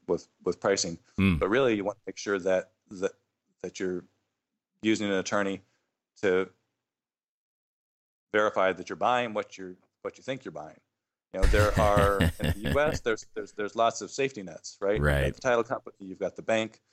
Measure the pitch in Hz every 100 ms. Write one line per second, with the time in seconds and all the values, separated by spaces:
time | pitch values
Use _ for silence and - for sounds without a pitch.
0 | - 85 - _ - - 107 98 90 82
1 | _ - 95 80 92 123 131 104 98 101
2 | - - 107 98 92 92 - _ - 92
3 | 95 - _ _ _ _ 90 - 95 90
4 | - _ _ _ _ _ _ _ 107 107
5 | 104 95 87 104 98 95 _ _ _ _
6 | _ _ 101 92 95 _ _ _ _ _
7 | _ _ _ _ _ _ _ _ _ _
8 | _ _ _ 107 107 104 95 90 87 87
9 | 104 123 120 104 - - 92 90 _ _
10 | - - - 135 98 80 78 - _ _
11 | _ _ _ 92 95 107 104 113 104 104
12 | 101 98 80 - - - - 143 151 -
13 | 120 107 - 110 101 - 101 113 113 -
14 | 98 - 135 107 90 - - - 98 104
15 | 73 71 69 - 127 120 117 120 - -
16 | 98 92 92 - 82 113 110 - _